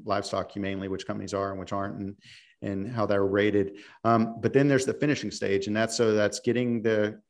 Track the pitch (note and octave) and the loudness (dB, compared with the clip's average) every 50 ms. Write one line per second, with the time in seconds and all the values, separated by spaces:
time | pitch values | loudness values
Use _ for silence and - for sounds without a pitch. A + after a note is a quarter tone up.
0 | G#2+ G#2 G2 G2+ G2 - - G2 F2+ - - G#2 G2 G2 G2 F#2+ G2 F#2+ F#2+ F2+ | -4 -2 -2 -2 -2 -4 -4 -4 -4 -6 -6 -6 -4 -4 -4 -4 -6 -6 -6 -6
1 | - - G#2 G#2 G2 F#2+ G#2 G2 G2 G2 G2 F#2+ F2+ - G2+ G2 G2 G2 - - | -6 -8 -8 -8 -6 -6 -4 -4 -4 -4 -6 -8 -8 -6 -6 -6 -6 -6 -6 -8
2 | G2 G2 G2+ - - - - - - _ _ _ - G#2 G2 G2 G2 A#2+ B2 A2+ | -8 -8 -10 -12 -18 -20 -20 -20 -20 _ _ _ -6 -6 -4 -4 -6 -4 -4 -2
3 | G#2 G#2 G2+ G2+ G2 G2 G2 G2+ G2+ G#2+ G#2 G#2 G2 G2 - - - - - - | 0 2 2 2 2 4 4 4 4 4 4 2 0 0 -4 -14 -20 -20 -10 -2
4 | - A#2 A#2 A2+ A2 A2+ - - G2 A#2 - C3+ C#3+ C#3+ C#3 B2+ C3 - A2 - | 2 4 4 4 2 0 -2 -2 0 2 4 4 4 4 4 2 2 0 -2 0
5 | C#3+ D3+ C#3 - A2 G2+ - - A2 G2+ G2 G2 G2 G#2 G#2 A2 A2+ A2 - - | 0 0 0 -2 -4 -6 -6 -4 -2 0 0 0 0 0 0 0 0 0 2 2
6 | A#2 A2 G#2+ G#2+ G#2 G2+ G2+ - - B2 A2 B2 B2 B2 A#2 A2+ G#2 A2+ A2 G#2+ | 2 4 4 4 2 2 0 -2 -2 0 0 2 0 0 0 0 2 2 2 2
7 | G#2 G#2+ G#2+ - _ | 2 0 -2 -6 _